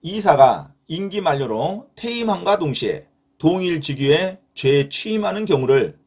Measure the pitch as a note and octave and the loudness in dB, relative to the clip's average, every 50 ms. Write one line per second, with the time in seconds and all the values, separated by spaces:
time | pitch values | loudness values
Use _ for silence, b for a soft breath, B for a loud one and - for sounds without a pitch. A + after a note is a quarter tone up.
0 | _ E3 F#3+ A3 G3+ G3+ D3+ C#3 C3+ B2+ A2 E2 C#2+ - _ _ _ _ D#3+ F3 | _ -8 -8 -2 2 2 6 6 6 6 4 0 -6 -14 _ _ _ _ -8 -8
1 | G3 G3 F#3 G#3 F#3+ E3 C#3+ C#3 C#3 A2+ A2 A2 C3 E3 F#3+ A3 C4+ _ _ - | -8 -6 -6 -2 0 0 0 0 -2 -4 -4 -4 -2 -4 -4 -6 -12 _ _ -10
2 | - A#3 A#3+ A#3+ A#3 A3 G3+ F3 F3 G3+ G3+ G3+ F3 D3 C3 - B2+ G2+ E2 - | -8 -6 -4 -4 -2 -2 -2 -2 0 0 0 0 0 -2 -4 -4 -4 -4 -6 -6
3 | - _ _ _ _ _ _ _ - D#3+ F3 F#3 F#3 F3+ E3+ D#3 C#3 - C#3 C3+ | -8 _ _ _ _ _ _ _ 0 0 2 2 0 -2 -2 -4 -4 -6 -6 -2
4 | C#3 C#3 D3 D#3+ F#3 F#3 F#3 - _ _ _ - - C3+ C#3 C#3+ C#3 C#3 - - | 2 4 4 4 2 -2 -6 -10 _ _ _ -2 0 2 2 2 2 0 -6 -10
5 | - A3 G#3+ G#3+ G#3 G3 F#3 G#3 A3 G3+ F3 C3+ C3 B2+ C3+ C3+ A2+ D#2+ - _ | -6 -4 -4 -2 -2 -2 -4 -4 0 0 0 0 4 4 4 2 2 0 -6 _
6 | _ | _